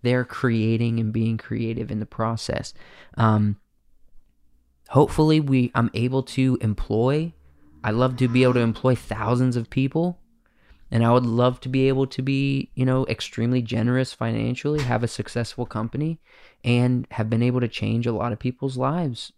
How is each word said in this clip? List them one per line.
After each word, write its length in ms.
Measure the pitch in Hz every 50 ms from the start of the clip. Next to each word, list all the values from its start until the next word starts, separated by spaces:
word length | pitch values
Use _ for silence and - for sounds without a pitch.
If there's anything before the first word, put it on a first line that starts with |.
there 240 | - 123 123 127 123
creating 720 | - - - - 127 113 113 107 113 113 113 120 117 113 117
and 140 | 113 107 110
being 240 | 117 113 113 113
creative 520 | 110 - - 123 113 117 113 113 120 117 -
in 120 | - 107
the 40 | 107
process. 680 | - - - 113 113 113 110 - - - - - - - - - - - - - - -
Um, 380 | - 113 110 107 107 104 104 101 - _ _ _ _ _ _ _ _ - - - - - _ _ _ _ _ _ _ _ _ _ _ _ -
hopefully 500 | - 131 147 - - - 156 156 156 156
we, 320 | 151 139 135 131 123 120 _
I'm 140 | 127 117 120 -
able 300 | 120 117 123 131 135 131
to 340 | - - - 131 131 123 -
employ, 720 | - 107 104 - - - 107 110 117 131 143 151 160 170 - - _ - - _ - - - - -
I'd 120 | 113 107
love 220 | 117 127 127 127
to 100 | 123 127
be 160 | 123 117 127 127
able 100 | 127 127
to 40 | 123
employ 360 | 117 113 113 - - 131 127
thousands 600 | - - - 110 110 110 117 123 123 127 127 120
of 140 | 120 113 -
people, 500 | - 131 135 135 - 160 170 180 175 - - _ _ _ _ _ _ _ _ _ - _ - -
and 120 | - 117 117
I 80 | 113
would 140 | 120 127 123
love 340 | 117 113 117 123 127 123 123
to 80 | - 127
be 180 | 131 135 131
able 200 | 135 135 131 135
to 140 | 135 - -
be, 500 | 131 135 139 135 139 139 139 135 - - -
you 100 | - 127
know, 200 | 131 127 131 131
extremely 540 | - - - - - - - 117 117 127 127
generous 520 | 117 110 117 113 110 120 123 127 131 - -
financially, 680 | _ 120 113 113 113 110 120 123 - - 147 151 151 139
have 200 | 123 120 113 120
a 40 |
successful 580 | 117 - - 123 - - 120 117 - - - 123
company, 540 | - - 110 110 117 - 143 147 160 165 - _ _ - - - - _ _ -
and 440 | 123 123 120 123 123 127 123 - _
have 180 | - - 110 110
been 140 | 117 113 120
able 160 | 123 123 127
to 80 | 123
change 380 | 113 - - 107 107 113 113 117
a 60 | 123
lot 200 | 113 98 - 120
of 80 | 113 -
people's 380 | - 127 127 _ 139 135 131
lives 540 | 123 127 135 151 180 175 139 120 - - - _